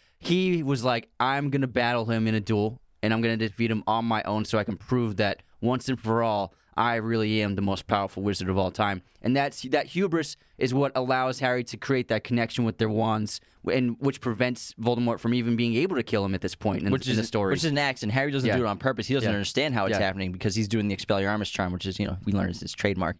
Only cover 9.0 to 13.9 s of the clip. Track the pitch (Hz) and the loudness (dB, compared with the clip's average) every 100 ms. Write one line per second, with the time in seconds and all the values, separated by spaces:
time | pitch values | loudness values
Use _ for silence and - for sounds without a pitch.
9 | - - 113 135 139 - 131 147 - 170 | -8 -6 0 0 0 -4 -2 0 0 -2
10 | 190 165 147 - _ - 127 131 139 131 | 0 0 -2 -8 _ -2 0 2 0 0
11 | 127 131 127 127 131 123 120 117 - 131 | 0 0 0 0 0 0 -2 -6 -2 0
12 | 120 110 - 117 117 - 113 - 110 107 | 0 -2 0 0 0 0 0 2 0 2
13 | 110 107 104 - - _ - 127 123 | 2 0 -2 -6 -12 _ -2 0 0